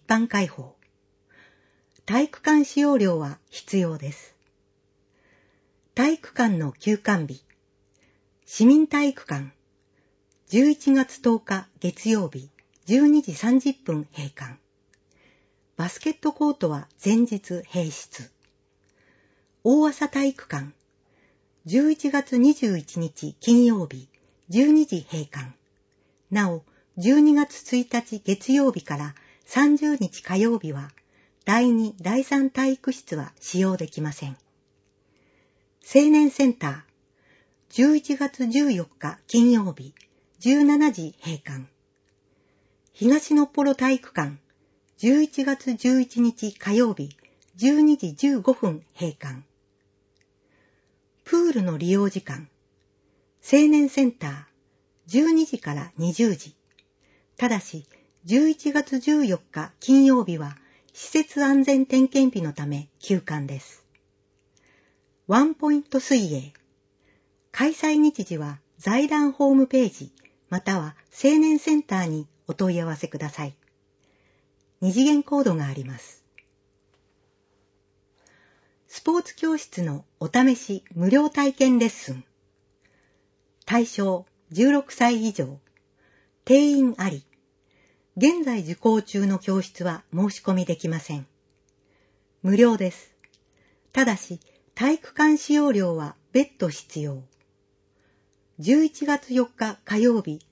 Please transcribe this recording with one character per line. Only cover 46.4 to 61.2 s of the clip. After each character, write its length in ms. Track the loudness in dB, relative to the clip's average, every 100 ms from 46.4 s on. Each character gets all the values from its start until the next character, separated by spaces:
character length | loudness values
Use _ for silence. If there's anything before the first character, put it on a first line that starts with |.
| -10
火 200 | -8 -2
曜 200 | 0 0
日、 160 | -2 -10 -14 _ _ _ -2
十 260 | 2 4
二 160 | 4 4
時 160 | -2
十 260 | -2 -2 0
五 140 | 0
分 320 | 0 0 -4 -10
閉 200 | -8 -8
館。 300 | -8 -14 -14 -18 _ _ _ _ _ _ _ _ _ _ _ _ _ _ _ _ _
プ 140 | -4 0
ー 160 | 0
ル 80 | 0
の 140 | -4 -4
利 140 | -2
用 180 | 0 0
時 120 | -4
間、 280 | -12 -16 -16 _ _ _ _ _ _ _ _ _
青 260 | 2 4 4
年 220 | 4 2
セ 140 | 0
ン 80 | -2
タ 160 | -2 -12
ー、 160 | -14 -18 _ _ _ _ _ -4
十 240 | 0 2
二 140 | 2 0
時 140 | -6
か 140 | -8
ら 180 | -10 -10 -8
二 160 | -6
十 220 | -2 -2 -2
時。 200 | -10 _ _ _ _ _ _ _ _ -6
た 120 | -4
だ 100 | -4
し、 280 | -8 -16 -18 _ _ _ -2
十 240 | 2 2
一 220 | 0 -2
月 280 | -4 -4 -4
十 260 | 0 0 0
四 140 | -2 _
日 220 | -14 -14 _
金 260 | 4 6 6
曜 200 | 4 0
日 120 | -6
は、 200 | -8 -12 _ _ _
施 180 | -20 -4
設 340 | -2